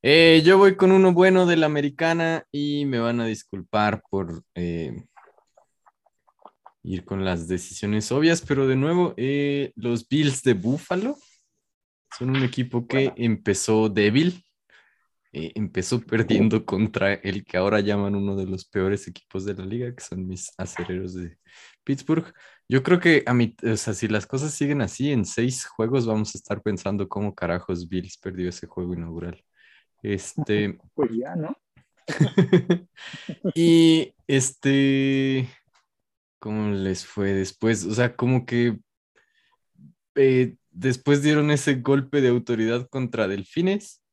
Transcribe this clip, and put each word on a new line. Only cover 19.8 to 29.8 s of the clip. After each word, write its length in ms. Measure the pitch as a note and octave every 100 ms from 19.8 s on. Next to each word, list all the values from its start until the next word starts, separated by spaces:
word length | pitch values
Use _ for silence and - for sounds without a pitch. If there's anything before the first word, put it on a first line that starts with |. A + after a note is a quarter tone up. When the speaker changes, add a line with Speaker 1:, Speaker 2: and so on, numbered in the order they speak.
| B2
Speaker 1:
que 80 | B2
son 240 | - F2+ F#2
mis 240 | F2+ - -
acereros 560 | F#2 - F2 F#2 F#2
de 220 | F#2 F2 - _ - - _
Pittsburgh. 480 | - C#3 - D#3 E3 _ - _ _
Yo 120 | C3
creo 180 | C3 F3
que 240 | F3 D3+ -
a 80 |
mi, 200 | B2 A2+ -
o 140 | A2+ A2
sea, 180 | -
si 140 | G2 G#2+
las 180 | G#2+ G#2+
cosas 260 | C3+ D3+
siguen 260 | - C#3+ D3
así, 300 | G2+ - C#3
en 140 | C3+
seis 420 | F#2+ - B2 B2+ -
juegos 400 | - A2+ C3 A2+
vamos 280 | A2 G#2
a 40 | -
estar 240 | - G2+
pensando 460 | - G2 G2 G2+ G2
cómo 260 | G2+ G#2
carajos 540 | F#2 F2 F2 - F2 E2+
Bills 280 | F#2 F2+ -
perdió 300 | - F#2 F2+
ese 160 | F2 -
juego 280 | - F2+
inaugural. 480 | F2 E2 E2 F2 - _ _ _ _